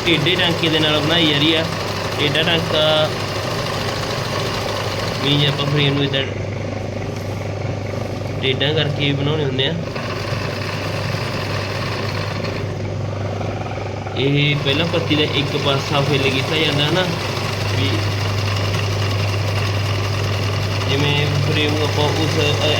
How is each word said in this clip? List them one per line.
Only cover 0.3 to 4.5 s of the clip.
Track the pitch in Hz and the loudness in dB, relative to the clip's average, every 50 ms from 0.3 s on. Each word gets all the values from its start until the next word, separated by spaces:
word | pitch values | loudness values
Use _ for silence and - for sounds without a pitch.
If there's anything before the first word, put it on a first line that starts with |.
| 185 | 2
ਟਾਂਕੇ | 180 180 170 165 165 165 160 | 2 2 2 0 2 0 2
ਦੇ | 156 156 | 2 2
ਨਾਲ | 156 151 151 151 | 2 4 2 2
ਬਣਾਈ | 151 147 165 175 170 151 | 2 2 2 4 4 4
ਜਾ | 143 143 | 4 4
ਰਹੀ | 147 160 160 | 4 4 4
ਆ। | 156 165 165 - - - - - - - - - - | 2 2 0 -2 -4 -4 -4 -4 -4 -4 -4 -2 0
ਟੇਢਾ | 147 147 139 151 160 | 0 0 2 2 2
ਟਾਂਕਾ | 175 170 165 165 - 160 156 151 156 156 156 156 151 - - - - - - - - - - - - - - - - - - - - - - - - - - - - | 2 2 2 0 0 2 2 4 4 4 4 2 2 0 -2 -4 -4 -4 -4 -4 -4 -4 -4 -4 -4 -4 -4 -2 -2 -2 -2 -2 -2 -2 -2 -2 -2 -2 -2 -2 -2